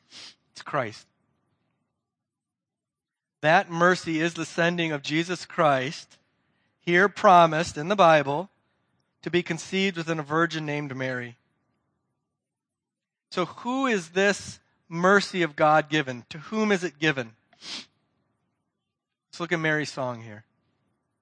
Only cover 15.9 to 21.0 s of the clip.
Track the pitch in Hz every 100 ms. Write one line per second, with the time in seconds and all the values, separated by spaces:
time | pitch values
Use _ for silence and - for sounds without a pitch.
15.9 | 151 131 123 - 160 143 220 214 190 175
16.9 | 143 156 135 113 _ _ _ - - -
17.9 | _ _ _ _ _ _ _ _ _ _
18.9 | _ _ _ _ - 170 170 156 151 143
19.9 | - 127 117 113 107 _ _ _ _ _
20.9 | _